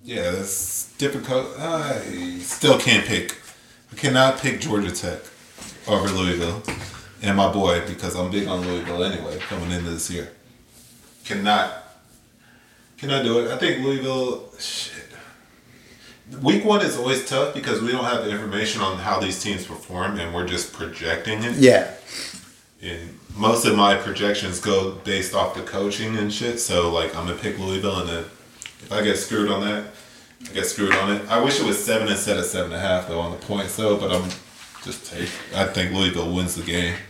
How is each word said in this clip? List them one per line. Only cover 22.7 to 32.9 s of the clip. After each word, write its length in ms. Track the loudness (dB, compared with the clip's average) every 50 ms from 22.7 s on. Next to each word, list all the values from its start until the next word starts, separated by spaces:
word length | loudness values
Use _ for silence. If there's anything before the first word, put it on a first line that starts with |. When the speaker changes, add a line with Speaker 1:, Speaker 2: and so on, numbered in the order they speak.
| _ _
Speaker 1:
And 380 | -10 -10 -10 -8 -10 -14 -16 -18 -18 -16 -6
most 300 | 0 4 4 4 6 4
of 100 | 4 6
my 200 | 6 6 6 6
projections 640 | 4 0 -4 -2 0 2 2 2 0 0 -4 -4 -2
go 320 | 0 2 4 4 4 2 -4 -6 -4
based 300 | -2 -2 0 -2 0 0
off 220 | 0 0 0 -2
the 60 | -6 -8
coaching 540 | -4 -4 -2 -2 0 -2 -2 -2 -2 0 0
and 140 | 0 -2
shit, 280 | -2 -2 -2 -2 -2 -2
so, 320 | -2 2 2 4 4 4
like, 240 | 2 0 0 -2 -4
I'm 100 | -4 -4
gonna 120 | -4 -4 -4
pick 200 | -4 -4 -4 -4
Louisville, 420 | -4 -2 -2 0 0 -2 -2 -2
and 80 | -2 -4
then 140 | -4 -6 -8 -10 -14 -20 -20 -20 -20 -16 -16 -16 -16 -16
if 100 | -12 -4
I 100 | -2 0
get 160 | 2 2 2 0
screwed 320 | -2 -2 0 0 2 2
on 100 | 0 0
that, 240 | 0 -2 -4 -4 -6 -10 -14 -18 -20 -20 -20 -20 -20 -20 -20 _ -18 -8
I 40 | -6
get 120 | -4 -4 -4
screwed 260 | -2 0 2 2 2
on 160 | 2 2 0 0
it. 60 | -2 0 0
I 100 | 2 2
wish 180 | 4 4 2 2
it 60 | 2
was 180 | 0 0 0 0
seven 240 | 2 2 2 2 2
instead 280 | 0 0 2 0 0 0
of 80 | 0
seven 280 | -2 -2 -2 -4 -4 -4
and 20 | -4
a 40 | 0
half, 200 | 2